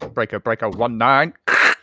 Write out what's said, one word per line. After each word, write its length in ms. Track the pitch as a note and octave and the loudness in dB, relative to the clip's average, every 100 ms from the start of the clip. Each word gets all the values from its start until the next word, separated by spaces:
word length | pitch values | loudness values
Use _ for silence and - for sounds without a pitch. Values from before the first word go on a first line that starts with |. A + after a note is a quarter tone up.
| - | -10
Breaker, 260 | A#2+ A2+ G#2 | -6 -4 -4
breaker, 300 | A2+ A2+ A2 | -4 -2 -4
one 280 | F#2+ A#2+ A2+ | -2 -4 0
nine. 360 | A#2+ C3+ D#3+ - - - E3 E3 | 2 2 2 -4 -2 2 2 0